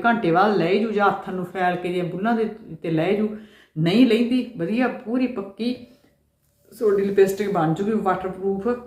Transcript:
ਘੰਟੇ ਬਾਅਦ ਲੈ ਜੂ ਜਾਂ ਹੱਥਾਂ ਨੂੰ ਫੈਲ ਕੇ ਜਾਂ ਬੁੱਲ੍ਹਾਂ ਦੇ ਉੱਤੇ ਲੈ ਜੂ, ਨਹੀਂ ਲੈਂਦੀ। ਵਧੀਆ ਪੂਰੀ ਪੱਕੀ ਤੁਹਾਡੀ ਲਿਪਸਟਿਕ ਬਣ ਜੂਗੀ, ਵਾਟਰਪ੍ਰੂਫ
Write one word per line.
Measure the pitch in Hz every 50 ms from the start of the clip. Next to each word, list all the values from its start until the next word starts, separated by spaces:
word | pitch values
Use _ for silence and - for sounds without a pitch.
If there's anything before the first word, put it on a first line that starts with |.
| -
ਘੰਟੇ | 233 226 214 - 165
ਬਾਅਦ | 165 180 202 214 208
ਲੈ | 175 165 175 196
ਜੂ | 220 226 220
ਜਾਂ | 196 208 202
ਹੱਥਾਂ | 196 196 - - 185 185
ਨੂੰ | 185 175
ਫੈਲ | - - 190 180 180 180
ਕੇ | 175 - 175 180
ਜਾਂ | 180 170
ਬੁੱਲ੍ਹਾਂ | 160 156 175 202 233 240
ਦੇ | 220 220 - - - - 156
ਉੱਤੇ | 160 - - 170
ਲੈ | 160 156 165 190 214
ਜੂ, | 208 214 214 - - - - - - _ _ -
ਨਹੀਂ | 156 160 170 196 240 262
ਲੈਂਦੀ। | 226 214 240 240 233 254 247 220 - -
ਵਧੀਆ | 165 170 185 214 247 254
ਪੂਰੀ | 233 - - - 214 240 254 262
ਪੱਕੀ | 233 - 202 196 - - - 226 247 254 - - - - _ _ _ _ _ _ _ _ _ _ _ _ _ _ _ - -
ਤੁਹਾਡੀ | 240 208 196 196 196
ਲਿਪਸਟਿਕ | 196 - 202 190 190 - - 208 190 185
ਬਣ | 170 156 160 156
ਜੂਗੀ, | 202 202 220
ਵਾਟਰਪ੍ਰੂਫ | 220 208 185 190 180 180 - 185 - 185 190 196 196 190 196 240 240 240 -